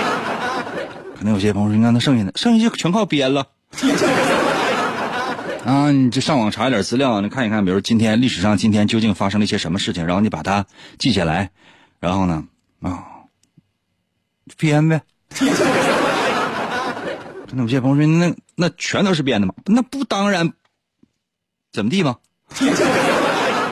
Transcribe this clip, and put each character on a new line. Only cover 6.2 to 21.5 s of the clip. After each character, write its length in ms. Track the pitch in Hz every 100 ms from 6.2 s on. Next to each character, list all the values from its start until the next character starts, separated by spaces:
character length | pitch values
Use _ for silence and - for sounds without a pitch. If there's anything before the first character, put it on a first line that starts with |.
上 180 | - 147
网 120 | 107
查 160 | - 123
一 40 |
点 120 | 117
资 160 | 95 123
料， 240 | 135 107
你 80 | 101
看 160 | 135 113
一 40 |
看， 140 | 107
比 60 | 95
如 100 | 92
今 180 | 98 113
天， 220 | 113 110
历 80 | 127
史 140 | 87
上 160 | 95 104
今 120 | 110
天 160 | 107 104
究 140 | 113
竟 140 | 110
发 160 | 98 98
生 100 | 104
了 40 |
一 20 | 104
些 100 | 104
什 160 | 82
么 60 | 92
事 160 | -
情， 100 | 87
然 100 | 82
后 60 | 90
你 80 | 107
把 140 | 85
它 240 | 78 101 98 - - -
记 140 | 143
下 120 | -
来， 260 | 85 82 98 _ - - _ _
然 120 | 82
后 140 | 95 92
呢， 180 | 80 - _ _ _
啊， 220 | 90 90 92 - - _ _ _ _ _ _ _ _ _ _ _ - -
编 280 | 156 147 156
呗。 120 | 160 - _
<laughs> 160 | - - 269 - - 254 262 - - - - - - - - 247 - - - - - - -
那 100 | 127
有 60 | 117
些 120 | 135
朋 80 | 127
友 60 | 139
说 80 | 151 165
：“那， 160 | 175 - - -
那 120 | 170 -
全 260 | - 110
都 100 | 196
是 80 | 170
编 180 | 135 113
的 60 | 95
吗？” 80 | -
那 160 | - 233
不， 240 | 240 277
当 260 | 269 202 202
然， 220 | 190 170 - _ _ _ _ _ _ _ _ _